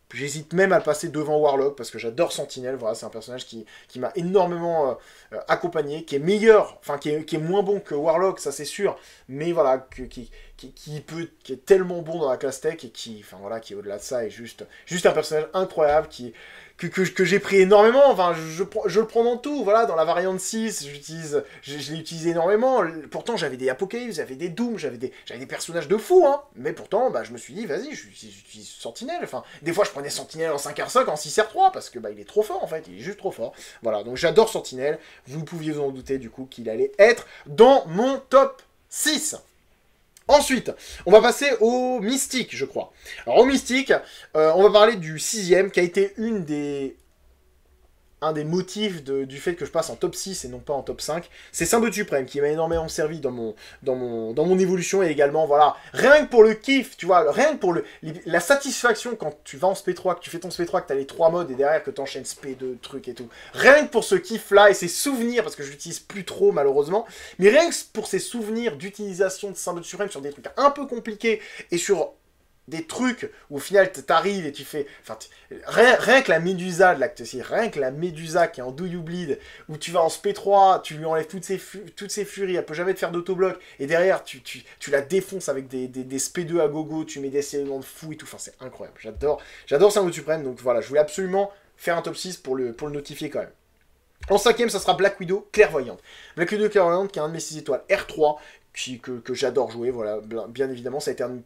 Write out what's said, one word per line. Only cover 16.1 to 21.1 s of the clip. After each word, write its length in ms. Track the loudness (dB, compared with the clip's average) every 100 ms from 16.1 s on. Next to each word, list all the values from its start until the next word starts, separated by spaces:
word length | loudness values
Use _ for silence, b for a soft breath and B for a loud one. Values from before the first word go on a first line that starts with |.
| -10 -14 B B B B -10
que, 100 | -6
que, 140 | -2
que 240 | -2 0 2
j'ai 140 | 2
pris 200 | 4 6
énormément, 500 | 8 8 8 8 6
enfin, 240 | 6 2
je, 80 | 0
je, 220 | -6 -6 -6 -4 0
je 120 | 0
le 60 | 0
prends 180 | 2
dans 140 | 2 0
tout, 260 | -4 -2
voilà, 220 | 2 4 4
dans 100 | 0
la 100 | 2
variante 340 | 2 0 -4
six, 480 | -6 -4 -4 -6 -12
j'utilise, 560 | -14 -14